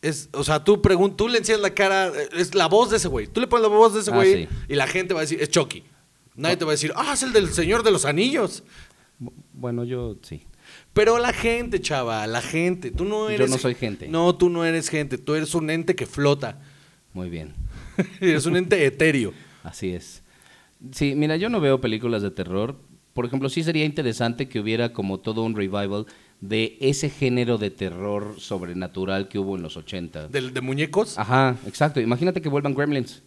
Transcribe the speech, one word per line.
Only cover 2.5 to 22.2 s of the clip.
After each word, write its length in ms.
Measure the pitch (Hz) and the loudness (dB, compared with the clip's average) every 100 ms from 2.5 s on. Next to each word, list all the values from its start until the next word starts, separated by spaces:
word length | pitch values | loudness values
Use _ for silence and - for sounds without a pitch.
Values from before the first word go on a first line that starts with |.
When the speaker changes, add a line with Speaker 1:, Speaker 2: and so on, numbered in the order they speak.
Speaker 1:
la 140 | 190 160 | 2 6
voz 220 | 190 233 | 6 4
de 80 | 214 | 2
ese 100 | 175 | 0
güey. 200 | 120 104 | -4 -4
Tú 120 | - | -2
le 80 | 247 | 2
pones 160 | 240 | 4
la 60 | 220 | 4
voz 240 | 208 226 | 8 8
de 80 | 208 | 6
ese 100 | 196 | 0
Speaker 2:
Ah, 40 | 196 | 4
Speaker 1:
güey 280 | 190 196 | 6 6
Speaker 2:
sí. 40 | 156 - - | 2 -6 -2
Speaker 1:
y 60 | 143 | 0
la 120 | 131 | 0
gente 260 | 185 185 | 0 -2
va 80 | 175 | -2
a 20 | |
decir, 180 | 156 160 | -2 -2
"Es 80 | 147 | 2
Chucky". 340 | - 175 90 - _ _ _ _ - | 2 2 -4 -14 _ _ _ _ -6
Nadie 200 | 156 175 | -2 0
Speaker 2:
No. 40 | |
Speaker 1:
te 60 | 160 | 0
va 60 | |
a 40 | 151 | 0
decir, 160 | 151 160 | -2 -2
"Ah, 140 | 277 | -2
es 100 | 285 | -2
el 80 | 262 | 2
del 140 | 220 180 | 4 4
Señor 340 | 156 165 226 | 0 2 4
de 80 | 220 | 4
los 120 | 190 | 4
Anillos". 600 | - 147 240 294 190 - - - - _ _ _ | 2 2 2 2 -2 -4 -18 -20 -20 _ _ _
Speaker 2:
Bu-, 140 | 123 - - | -16 -16 -20
bueno, 300 | 139 123 120 120 | -12 -8 -6 -6
yo 320 | 123 120 104 | -6 -8 -10
sí. 220 | - 76 - - - - _ | -14 -16 -16 -20 -20 -20 _
Speaker 1:
Pero 240 | - 214 233 | 2 4 4
la 140 | 240 | 2
gente, 460 | - 233 233 240 196 | 0 0 -2 -2 -4
chava, 460 | - 147 120 110 107 | -2 -2 -2 -2 -2
la 140 | 117 | -4
gente. 500 | 123 160 175 180 135 | -2 0 0 -2 -4
Tú 140 | - 185 | -4 -2
no 240 | 214 214 | -2 -2
Speaker 2:
Yo 60 | 214 | 0
Speaker 1:
eres 140 | 160 | 2
Speaker 2:
no 80 | 127 | 2
soy 160 | 131 120 | -2 -2
gente. 320 | 120 98 - | -6 -6 -4
Speaker 1:
No, 260 | 165 175 175 | 2 2 4
tú 140 | 180 | 2
no 160 | 170 165 | 2 0
eres 240 | 165 - | 0 -2
gente. 280 | 156 143 127 | -4 -4 -6
Tú 160 | - 151 | -2 -2
eres 200 | 151 165 | 0 -2
un 140 | 156 | -2
ente 260 | 160 160 180 | -2 0 0
que 100 | 123 | -2
flota. 540 | - 143 143 123 - - - _ _ _ | 0 2 2 -2 -10 -18 -20 _ _ _
Speaker 2:
Muy 160 | 92 90 | -10 -8
bien. 240 | 85 76 - - - - - | -8 -10 -8 -8 -8 -12 -6
Speaker 1:
<laughs> 240 | 185 - | -6 0
Eres 240 | 185 151 143 | 2 2 2
un 100 | 170 | 0
ente 300 | 185 202 143 | 2 4 4
etéreo. 480 | 135 160 139 104 - - - | 4 2 4 0 -4 -20 -18
Speaker 2:
Así 260 | 87 - 92 | -18 -8 -6
es. 300 | 90 - - _ _ _ - _ _ 127 | -6 -10 -20 _ _ _ -20 _ _ -18
Sí, 200 | 131 143 | -2 -2
mira, 220 | 139 151 156 | 0 0 0
yo 140 | 208 | 0
no 100 | 226 | 0
veo 220 | 147 135 | 2 2
películas 400 | 127 110 120 113 | 0 -2 -2 -2